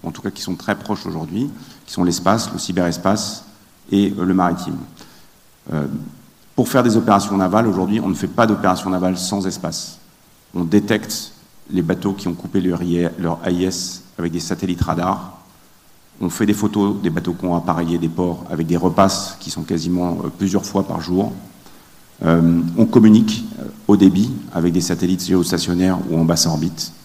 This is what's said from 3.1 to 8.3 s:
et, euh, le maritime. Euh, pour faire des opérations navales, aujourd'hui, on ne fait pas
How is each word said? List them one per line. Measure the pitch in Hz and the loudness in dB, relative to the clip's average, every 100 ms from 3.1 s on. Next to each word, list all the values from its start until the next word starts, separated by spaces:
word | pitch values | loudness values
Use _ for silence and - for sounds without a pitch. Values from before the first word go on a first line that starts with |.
| 107 - - - - - _ - | 0 -2 -10 -18 -20 -20 _ -2
et, | 101 101 - | 2 2 0
euh, | 90 | 0
le | |
maritime. | 92 90 87 - - - - - - - _ _ _ - | 2 2 0 -6 -8 -12 -20 -20 -20 -20 _ _ _ -8
Euh, | 78 69 - - - - _ - - | -6 -4 -6 -10 -18 -20 _ -8 -2
pour | 120 | 2
faire | 135 | 4
des | 117 110 | 4 4
opérations | 113 101 98 98 | 4 4 4 0
navales, | 92 104 117 | 2 4 2
aujourd'hui, | 95 90 107 | 2 0 0
on | 92 | 0
ne | 87 | -2
fait | |
pas | - | -2